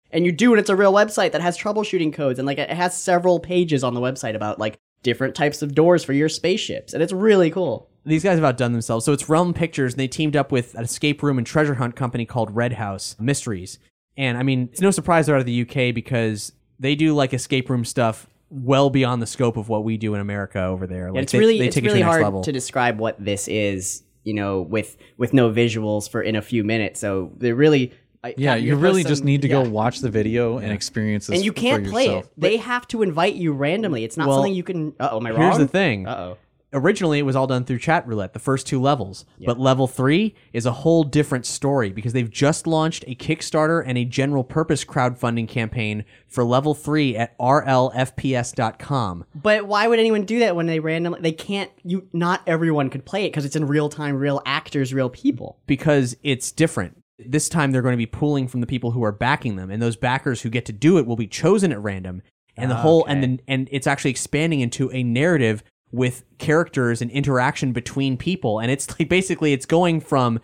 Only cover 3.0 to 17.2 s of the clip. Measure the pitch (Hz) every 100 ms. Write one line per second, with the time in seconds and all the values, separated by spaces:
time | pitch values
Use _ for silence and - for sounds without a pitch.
3 | - 175 180 170 160 180 170 139 127 120
4 | 127 135 120 107 107 98 107 - _ _
5 | - - 135 - 147 147 147 139 170 170
6 | - 139 156 - 165 214 - 85 - -
7 | 165 185 220 196 165 175 160 107 - _
8 | 151 156 196 165 151 120 120 117 - 113
9 | 131 143 - 156 180 165 165 - 127 123
10 | 131 - 151 147 135 131 120 117 117 -
11 | 147 143 147 131 117 156 151 127 120 -
12 | 127 120 113 123 104 107 123 113 104 95
13 | - - 117 139 123 92 92 - _ _
14 | _ - 131 120 135 127 123 - 196 190
15 | 180 165 147 139 123 120 117 139 123 120
16 | - 123 113 104 - - _ - 131 147
17 | 160 147